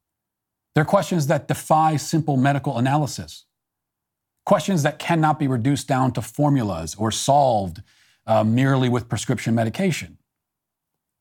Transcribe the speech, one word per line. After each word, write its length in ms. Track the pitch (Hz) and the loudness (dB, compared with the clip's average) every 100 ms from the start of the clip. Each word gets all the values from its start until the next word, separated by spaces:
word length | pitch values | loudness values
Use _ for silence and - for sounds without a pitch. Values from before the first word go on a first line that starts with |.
| _ _ _ _ _ _ _ | _ _ _ _ _ _ _
They're 100 | 151 | -2
questions 420 | 151 202 - 180 139 | 2 2 2 -2 0
that 200 | 151 - | -2 -2
defy 480 | 147 - 156 160 151 | -6 2 2 4 0
simple 400 | - 160 151 135 | -2 -2 0 2
medical 400 | 135 139 143 120 | 2 0 -2 -2
analysis. 720 | 131 147 131 - 87 - _ _ _ _ _ _ _ _ _ _ - | 0 0 -2 -6 -14 -18 _ _ _ _ _ _ _ _ _ _ 0
Questions 360 | 202 - 180 | 0 2 0
that 160 | 147 - | 0 -2
cannot 400 | - 170 156 147 | -2 2 2 2
be 100 | 139 | -2
reduced 400 | 127 123 139 - | 0 0 -2 0
down 240 | 131 131 | 0 0
to 100 | 120 | -2
formulas 720 | 117 - 147 139 107 82 80 | -6 -2 2 2 0 -4 -8
or 160 | - 110 | -4 -4
solved, 720 | - - 143 135 110 92 80 - _ _ _ - | -2 2 2 2 0 -4 -10 -18 _ _ _ 0
uh, 180 | 110 | 2
merely 440 | 110 120 135 135 127 | 2 2 2 2 2
with 200 | 123 120 | -2 -2
prescription 460 | 113 - 117 - | -4 -4 -4 -2
medication. 640 | 113 113 - 196 147 82 - _ _ _ _ _ _ _ _ _ _ | 0 0 0 -2 -2 -8 -18 _ _ _ _ _ _ _ _ _ _